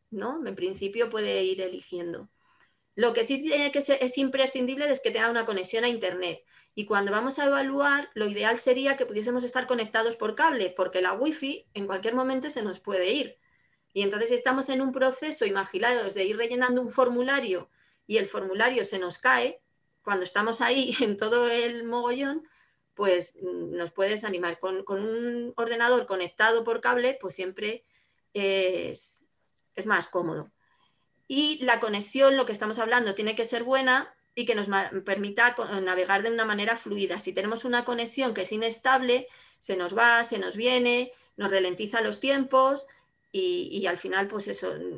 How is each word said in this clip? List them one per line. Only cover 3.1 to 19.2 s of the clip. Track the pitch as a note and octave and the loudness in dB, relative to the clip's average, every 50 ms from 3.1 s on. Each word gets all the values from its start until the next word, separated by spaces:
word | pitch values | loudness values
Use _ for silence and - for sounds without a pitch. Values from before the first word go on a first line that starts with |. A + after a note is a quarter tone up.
| - | 4
que | A#3 A3+ | 2 0
sí | - C4+ C4+ | 0 0 -2
tiene | C#4+ D#4 D4 D4 C#4+ C#4 C#4+ | 0 0 0 2 2 2 0
que | C#4+ | 0
ser, | C#4 - C#4 C4+ B3+ | 2 2 2 2 2
es | B3+ B3 C#4 | 0 0 0
imprescindible | C4+ C4 C4+ C4+ C4 C4 - C4 B3 B3 C4+ C4+ D4 D4 | 0 0 2 2 2 2 2 0 -2 -2 -2 0 0 0
es | C4 B3+ | 0 2
que | - A#3 | 0 -2
tenga | G#3+ A3 A3 A#3 | 0 2 2 2
una | A#3 A#3 A3+ | 2 0 0
conexión | A3+ G#3 F#3 F#3 - - A3+ A#3+ | 0 -2 -2 -2 -2 -2 0 0
a | A#3+ | 0
internet. | A#3+ A3 G3 F#3 F3 F3+ F3+ F3 D#3+ - _ _ _ - _ _ - | 0 0 -2 -4 -2 -2 -4 -4 -6 -8 _ _ _ -20 _ _ -10
Y | G#3+ G#3 | -8 -4
cuando | G#3 G#3+ G3+ G3+ G3 | 0 0 2 2 2
vamos | G3+ G#3+ A#3+ C4+ C4+ D4+ | 0 0 0 -2 -2 0
a | C#4+ | 2
evaluar, | C#4 C#4 C#4 C4+ C4+ C4+ C#4 C#4+ C#4+ C#4 C#4+ C#4+ - - | 2 2 2 2 0 0 2 2 4 2 2 0 -2 -4
lo | G#3+ G#3+ G#3 | -2 -2 -2
ideal | G3+ G#3 G#3 A3 A#3+ A#3 | 0 0 2 2 2 2
sería | - C4 B3 C4 C4+ C#4 C#4 | 4 2 4 4 4 2 2
que | C4+ B3 | 2 0
pudiésemos | A#3+ G#3 G#3 G#3+ A#3+ B3 B3+ B3 | -2 -2 -2 -2 0 0 0 -2
estar | A#3+ B3 B3+ A#3+ | -2 -2 -2 0
conectados | - B3 A#3 A3 A3 - A3 A3+ A#3 A3+ | 0 0 0 0 0 0 0 2 0 0
por | - G#3+ G#3+ G#3+ | -2 -4 -4 0
cable, | - D#4 E4 C#4+ A#3+ F#3+ F3+ - | 2 4 4 4 2 0 -2 0
porque | - F3+ F#3 - F#3 | 0 -2 0 2 0
la | F#3 F#3 F#3+ | 0 2 2
wifi | G#3+ C4+ D#4 D4+ - C4+ C4+ D4 - - _ - | 0 0 0 -2 -2 -4 -6 -6 -8 -10 _ -10
en | G3+ G3+ | -8 -6
cualquier | G3 G3 F#3+ G3+ A3+ A#3 | -4 -4 -4 -2 0 0
momento | B3+ C4 C4 C4 C4 B3+ D4+ | 0 0 0 0 -2 -4 -4
se | - B3 | -4 -4
nos | G#3+ G#3 F3+ - | -4 -4 -6 -6
puede | - G#3 G3+ F#3 F3+ F#3+ | -6 -4 0 0 2 2
ir. | B3 D4+ B3+ - - _ _ _ _ _ _ _ _ _ _ _ - | 2 0 -2 -4 -8 _ _ _ _ _ _ _ _ _ _ _ -4
Y | G3 G3+ | -2 0
entonces | G3 G3+ G#3 A#3 A3+ | 0 0 0 0 0
si | B3 | 0
estamos | A#3+ - C4 C4 C4+ C4+ C4+ | 0 2 2 0 0 0 -2
en | C4 C4 C4+ | 0 0 0
un | C4+ B3+ | 0 0
proceso, | C4+ C4 C4+ B3+ - D#4 D#4 D4+ - A#3 | 2 2 2 2 0 -4 -6 -4 -2 0
imaginaos, | G3+ G3 G3 F#3+ - - F#3 A3+ A#3+ B3 A#3+ G#3+ G3 G3 | 0 0 0 -2 -2 -2 0 2 2 2 2 0 -2 -2
de | G3+ F#3+ | -2 0
ir | F#3+ G#3+ | 0 0
rellenando | A3 A#3 A#3 B3 B3 B3+ B3+ B3 B3+ B3 | -2 -2 -2 0 2 2 2 2 2 0
un | A3+ | 0
formulario | - C4+ B3+ B3 A#3+ A#3+ B3 C4 C#4 C#4 A#3+ G#3 F3+ F3 E3+ - _ _ _ _ _ _ _ | 2 2 4 4 4 0 0 2 2 0 0 0 -2 -4 -4 -8 _ _ _ _ _ _ _
y | - G#3 G#3+ | -2 0 0
el | G3 | 0
formulario | G3 - G#3 F#3+ F#3+ F#3 G3+ A3+ B3+ C4 A#3 G3 | 0 -4 -6 -6 -4 0 2 2 2 2 0 -2
se | - G#3+ F#3+ | -2 -4 -4
nos | F#3 F3 - | -4 -6 -4
cae, | - | 0